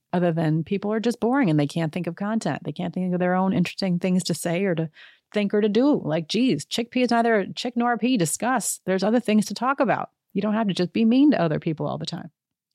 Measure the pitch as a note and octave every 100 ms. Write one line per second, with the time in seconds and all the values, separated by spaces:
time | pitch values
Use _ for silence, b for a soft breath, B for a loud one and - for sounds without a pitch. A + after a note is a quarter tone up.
0 | _ F3+ F3 E3 D#3+ D#3+ D#3+ G3 G3+ A3
1 | G#3+ A#3 A3 C4+ A3+ D3+ D3 E3+ E3 F3+
2 | E3+ E3+ G3+ A3 F#3 C#3 E3 D#3 F3+ F3
3 | F#3 F3+ F3+ F#3 F#3+ F#3+ E3+ - G3 F3
4 | F#3+ F#3 - E3 F3 E3+ G3 D#3+ D#3+ B
5 | B B _ G#3+ G#3 G#3 G#3+ G#3 C#4 C4+
6 | - D#3+ D#3+ - B3+ D#3 - - A#3+ B3+
7 | B3 A#3 A#3 A3 F#3 - B3+ A#3+ A#3+ A#3+
8 | B3 C4 E3 - A3+ B3+ - - - F#3
9 | F#3+ A#3+ - G#3+ G3 G3+ B3 C#4 A#3+ D3+
10 | - _ _ - G3+ G#3 A3 F3 F3+ -
11 | A3+ B3+ D4 - E3+ D3+ E3+ D#3 D3 C#3
12 | D#3+ E3+ E3+ _ _ _ _